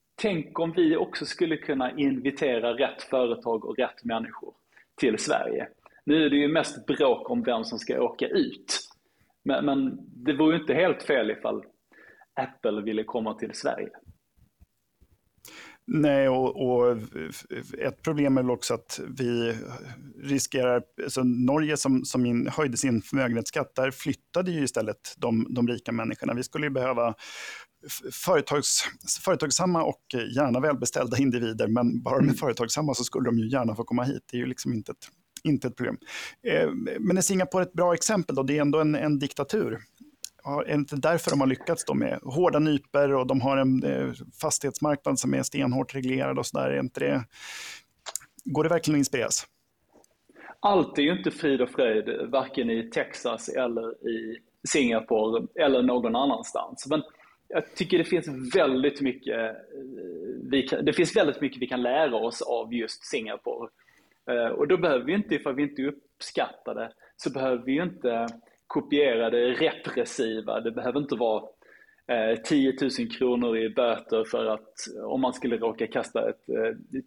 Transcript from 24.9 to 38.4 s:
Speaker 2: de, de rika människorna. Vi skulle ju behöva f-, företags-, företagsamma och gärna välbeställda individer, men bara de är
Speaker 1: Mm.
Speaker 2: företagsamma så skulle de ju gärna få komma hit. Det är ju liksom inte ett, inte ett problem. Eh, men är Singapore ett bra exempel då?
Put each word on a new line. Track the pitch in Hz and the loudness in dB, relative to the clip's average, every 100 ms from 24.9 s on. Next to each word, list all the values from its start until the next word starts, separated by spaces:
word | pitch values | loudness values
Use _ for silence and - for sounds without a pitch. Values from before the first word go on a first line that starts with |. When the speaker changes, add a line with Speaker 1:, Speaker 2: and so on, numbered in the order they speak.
| 101 - - | -4 -10 -6
Speaker 2:
de, | 120 113 - | 0 2 0
de | 123 120 | 0 0
rika | 120 - | 0 -4
människorna. | 117 113 110 - | -4 -4 -4 -4
Vi | 120 | -4
skulle | 127 151 151 | -4 -4 -2
ju | |
behöva | 131 127 120 117 113 - - - - - _ 147 | -2 0 2 0 -2 -10 -14 -14 -16 -18 _ -14
f-, | - 127 - - | -12 -10 -6 2
företags-, | 165 - 143 - - - - - - - | 2 4 0 2 0 -2 -6 -6 -4 0
företagsamma | 165 151 - 180 170 | 0 2 0 2 2
och | 151 - - 127 107 127 | 2 -2 -6 -4 -2 0
gärna | 143 123 | 2 4
välbeställda | 151 135 120 143 123 113 | 2 2 0 0 0 2
individer, | 139 120 113 110 113 | 4 4 0 0 2
men | 120 120 - | 4 4 2
bara | 123 135 | 2 4
de | |
är | |
Speaker 1:
Mm. | 135 117 | 4 4
Speaker 2:
företagsamma | 147 113 117 147 151 | 0 0 -2 0 0
så | 123 | -2
skulle | 120 131 123 | -2 -2 2
de | 117 | 2
ju | 110 | 2
gärna | 135 113 107 | 0 0 -2
få | |
komma | 117 120 | -2 -2
hit. | 127 123 - | 0 -4 -6
Det | 123 | -6
är | |
ju | 127 | -4
liksom | 123 135 | -6 -4
inte | 113 101 | -4 -6
ett, | - - _ _ - | -12 -16 _ _ -6
inte | 156 143 127 | 0 0 -2
ett | 117 | -4
problem. | 120 - - - - - | -6 -6 -8 -12 -12 -10
Eh, | 240 156 - - - - | -2 2 2 0 -4 -2
men | 180 185 | 0 2
är | |
Singapore | - 196 180 185 | 2 0 0 0
ett | 180 | -2
bra | 165 175 | 2 2
exempel | 170 - 208 160 | 2 0 0 0
då? | 135 | 0